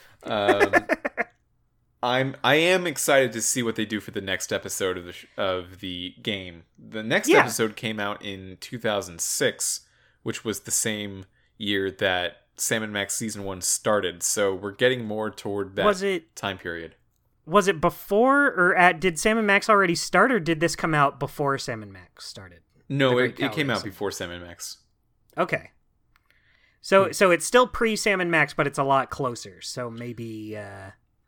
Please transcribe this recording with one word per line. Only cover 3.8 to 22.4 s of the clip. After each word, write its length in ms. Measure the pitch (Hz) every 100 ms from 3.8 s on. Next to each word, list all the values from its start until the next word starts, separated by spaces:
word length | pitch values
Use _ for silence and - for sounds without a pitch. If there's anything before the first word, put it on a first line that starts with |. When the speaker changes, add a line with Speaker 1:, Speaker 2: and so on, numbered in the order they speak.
| 104
Speaker 1:
do 120 | 107
for 120 | -
the 100 | 101
next 320 | 95 92 -
episode 460 | 98 98 - 95 90
of 80 | 87
the 60 |
sh-, 120 | - - -
of 420 | 98 92 90 92
the 360 | 95 87 90 -
game. 420 | 117 98 90 85 - _
The 240 | - 110
next 280 | 110 175 247
Speaker 2:
Yeah. 80 | -
Speaker 1:
episode 380 | 120 110 113 -
came 220 | 113 107
out 240 | 101 104
in 360 | 104 95 95 92
two 180 | - 123
thousand 440 | 110 104 90 85
six, 640 | - - 131 - - - - _ _ _
which 220 | - -
was 160 | 117 101
the 100 | -
same 540 | - 113 107 104 98 92 _ _ _
year 340 | 101 101 98
that 400 | 92 98 90 87 - _ -
Sam 260 | - 113
and 100 | 110
Max 220 | 104 98
season 300 | - 113 104
one 180 | 98 92
started. 600 | - - 117 104 92 87
So 320 | - - 101
we're 180 | 92 101
getting 340 | 98 123 127 110
more 240 | 107 107
toward 460 | - 107 101 98 98
that 100 | 98
Speaker 2:
Was 160 | 190
it 340 | 196 180 - -
Speaker 1:
time 220 | 101 92
period. 380 | 87 85 82 - _ _ _ _ -
Speaker 2:
Was 220 | 190 190
it 120 | 160
before 680 | 170 - - 202 254 285 285
or 260 | - 180 175
at, 240 | 180 165
did 180 | 185 160
Sam 200 | 220 226
and 80 | 208
Max 240 | 196 -
already 240 | 208 185
start, 360 | 160 - 180 240
or 100 | 233
did 200 | 160 160
this 160 | 160 -
come 180 | 170
out 240 | 151 143 135
before 380 | 143 - 139 135
Sam 260 | - 113
and 80 | 104
Max 340 | 95 90 - -
started? 340 | -